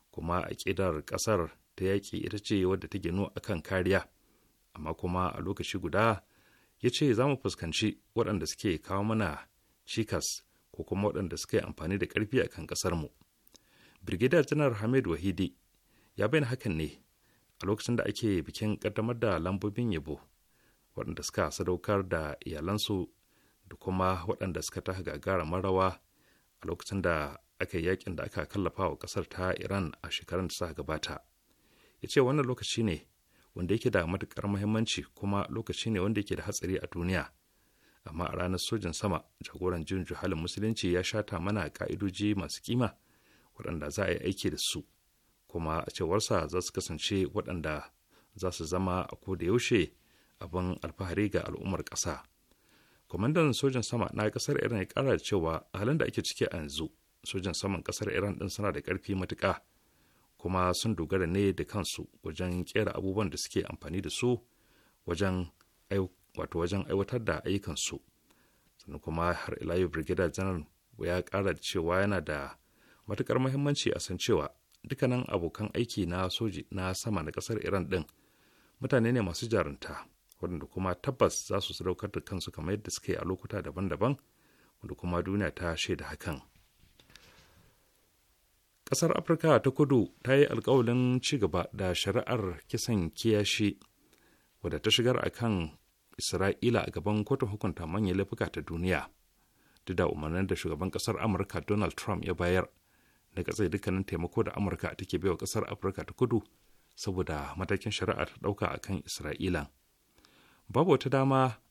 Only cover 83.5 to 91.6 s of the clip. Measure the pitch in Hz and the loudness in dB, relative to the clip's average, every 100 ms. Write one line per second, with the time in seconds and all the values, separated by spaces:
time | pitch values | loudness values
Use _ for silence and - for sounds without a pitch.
83.5 | 101 - 87 98 76 117 143 _ _ _ | -6 -6 -2 -2 2 2 0 _ _ _
84.5 | _ _ _ 92 90 87 87 85 101 92 | _ _ _ -12 -6 -2 0 2 2 0
85.5 | - 85 80 - 90 - - 92 71 - | -2 -4 -2 -2 -2 -4 -8 -6 -6 -8
86.5 | _ _ _ _ _ - - - - - | _ _ _ _ _ -20 -20 -20 -20 -20
87.5 | - _ _ _ _ _ _ _ _ _ | -20 _ _ _ _ _ _ _ _ _
88.5 | _ _ _ - - 165 - 160 160 160 | _ _ _ -4 2 2 2 2 4 6
89.5 | 123 135 - 143 131 95 - - 135 143 | 6 6 4 6 6 4 0 4 6 6
90.5 | 113 - 131 117 123 123 127 - 143 95 | 4 4 6 6 4 4 4 2 2 2
91.5 | 87 | 2